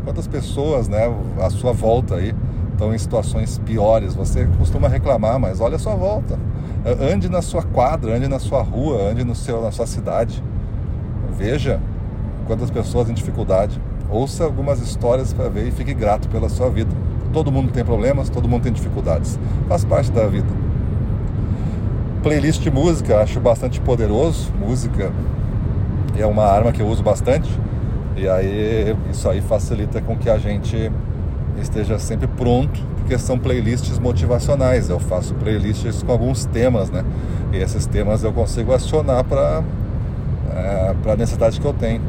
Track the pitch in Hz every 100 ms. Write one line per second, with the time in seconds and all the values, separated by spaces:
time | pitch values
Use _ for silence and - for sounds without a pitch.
0 | - 127 - 135 - - 143 143 110 104
1 | 117 117 - - 95 - 123 120 110 117
2 | 113 90 98 - - - - - 107 110
3 | - 117 104 110 107 - - 113 104 113
4 | 98 - 95 104 - - - - 143 123
5 | - 123 107 127 107 92 113 156 - 202
6 | 185 214 - - - - - - - 160
7 | 185 196 175 175 170 175 - 117 127 160
8 | 123 113 131 135 - 139 110 113 147 123
9 | 98 117 123 117 - 117 113 104 117 -
10 | 87 85 117 - - - - - - -
11 | - - - - 101 143 139 95 - -
12 | - - - - - 110 120 127 107 123
13 | 117 117 - - 98 95 101 - - -
14 | - 107 131 - 165 135 135 143 - -
15 | 120 127 123 - 123 104 123 117 - -
16 | 104 107 - - - - 196 - - -
17 | - - - 156 147 135 131 131 - 113
18 | 117 139 131 - 120 120 113 107 - -
19 | 82 82 - - - - - 87 104 160
20 | 131 - 107 98 - - - - - -
21 | - - - - - - - - - -
22 | - - 151 151 139 151 165 135 160 165
23 | - 107 107 127 120 117 127 - - 127
24 | 107 107 165 160 - 95 101 123 - -
25 | 95 90 - - - - - - - -
26 | - - 107 104 104 98 117 113 107 110
27 | 101 101 - 131 - - - - - -
28 | - - 95 92 95 104 107 110 104 110
29 | - - 104 98 - - - 113 104 117
30 | - 117 - 110 104 101 - 113 110 101
31 | - - - - - - - - 101 104
32 | - 226 - - 127 247 262 - - -
33 | - 127 - 127 131 123 113 120 - -
34 | - - - 123 - 143 127 127 - -
35 | - 90 90 - 107 107 101 107 120 104
36 | - 123 117 135 - 113 127 120 95 -
37 | - - - - - 92 92 - - 104
38 | 104 107 110 98 - - 110 127 - 156
39 | 147 123 127 139 147 156 160 - - -
40 | - - - - - 92 92 98 95 90
41 | - 107 113 - 113 - 143 139 117 113